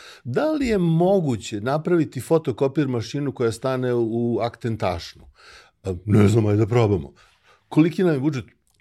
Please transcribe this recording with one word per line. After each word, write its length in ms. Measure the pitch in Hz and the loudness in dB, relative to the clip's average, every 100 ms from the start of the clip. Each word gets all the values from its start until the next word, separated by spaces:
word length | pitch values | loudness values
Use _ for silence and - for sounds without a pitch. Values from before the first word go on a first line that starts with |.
| - - | -20 -16
„Da 280 | - 143 302 | -6 -2 0
li 160 | 311 262 | 0 0
je 100 | 208 | 2
moguće 840 | 175 160 180 202 151 113 - 104 | 2 2 4 2 2 -2 -4 -6
napraviti 600 | 117 151 156 175 147 135 | -2 -2 0 0 0 -4
fotokopir 680 | - 165 160 113 139 156 135 | 0 0 0 -2 -2 0 -2
mašinu 440 | 120 107 143 143 | -2 -4 -6 -6
koja 200 | - 117 | -2 -2
stane 420 | 107 135 131 127 | -2 -4 -2 -2
u 460 | 120 113 117 120 113 | 0 0 -2 -2 -2
Aktentašnu?” 840 | 117 - 123 110 101 87 - 76 73 _ - - - _ | -4 -4 -6 -4 -4 -4 -8 -18 -20 _ -20 -20 -20 _
„E, 100 | 95 90 104 | -10 -8 2
ne 220 | 107 101 | 4 6
znam, 180 | 110 104 | 4 2
ajde 140 | 104 | 2
da 80 | 110 | 2
probamo.” 460 | 120 110 98 69 - _ _ _ _ - | 2 2 0 -4 -18 _ _ _ _ -4
„Koliki 340 | - 165 - | 2 2 2
nam 100 | 180 | 0
je 60 | 147 | 0
budžet?” 260 | 143 131 104 _ _ _ | -2 -4 -8 _ _ _